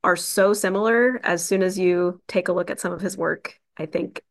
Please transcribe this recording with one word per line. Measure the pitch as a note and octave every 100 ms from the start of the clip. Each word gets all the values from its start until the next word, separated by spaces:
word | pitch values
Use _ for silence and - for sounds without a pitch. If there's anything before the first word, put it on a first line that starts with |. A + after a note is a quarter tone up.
are | F3+
so | F3 - - G3
similar. | G#3 F#3 G3 A3 A#3 B3 B3
As | - F3
soon | - F#3+
as | F#3 F#3+
you | F3+ F3 F3+ F3+ -
take | F#3+ F3+
a |
look | F3 E3+
at | -
some | F3
of | F3
his | F#3
work, | - D#3+ D#3+ - - _ -
I |
think | D#3 - D4 - _